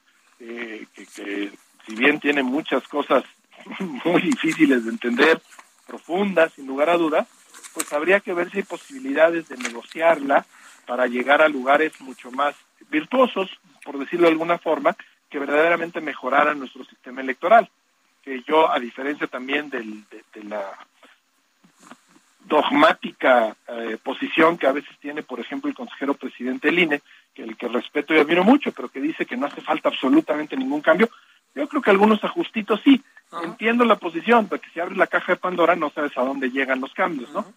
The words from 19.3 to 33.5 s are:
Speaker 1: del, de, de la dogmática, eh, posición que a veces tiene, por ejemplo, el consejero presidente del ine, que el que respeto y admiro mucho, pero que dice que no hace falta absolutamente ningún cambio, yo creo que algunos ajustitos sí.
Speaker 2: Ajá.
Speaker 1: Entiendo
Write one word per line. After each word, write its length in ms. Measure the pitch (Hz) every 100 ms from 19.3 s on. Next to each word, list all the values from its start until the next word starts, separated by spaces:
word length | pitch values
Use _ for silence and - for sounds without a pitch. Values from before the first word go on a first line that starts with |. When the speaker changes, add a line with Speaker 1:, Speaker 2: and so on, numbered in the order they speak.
| 131 127 143 147
Speaker 1:
del, 360 | 131 110 107 104
de, 160 | 110 _
de 100 | 110
la 200 | 104 104 98 95 - _ _ _ _ _ _ _ _ _ - - _ _ _ _
dogmática, 1120 | - 151 - 143 156 180 - - 139 123 110 104 -
eh, 300 | 117 113 110
posición 540 | - - 135 - 160 170
que 100 | 143
a 60 |
veces 220 | 143 143 _
tiene, 220 | 143 151
por 160 | - 120
ejemplo, 300 | 113 139 147
el 80 | 131
consejero 380 | 120 - 135
presidente 540 | 143 127 - 123 131 147
del 100 | 170
ine, 240 | 165 143 _ _ _
que 80 | -
el 140 | 117 110
que 120 | 120
respeto 460 | 117 - 147 147
y 40 | 160
admiro 240 | 147 175
mucho, 300 | 190 285 -
pero 160 | - 123
que 120 | 135
dice 260 | 147 - 165
que 100 | 123
no 100 | 139
hace 140 | -
falta 300 | - - -
absolutamente 640 | - 135 143 - 151 151 135
ningún 240 | 131 147
cambio, 300 | 165 165 226 - _ _ _
yo 140 | - 294
creo 140 | 302
que 80 | 240
algunos 320 | 196 214 214
ajustitos 560 | 180 170 165 226 196 208
sí. 200 | 285 262 _ - _
Speaker 2:
Ajá. 140 | 170
Speaker 1:
Entiendo 400 | 170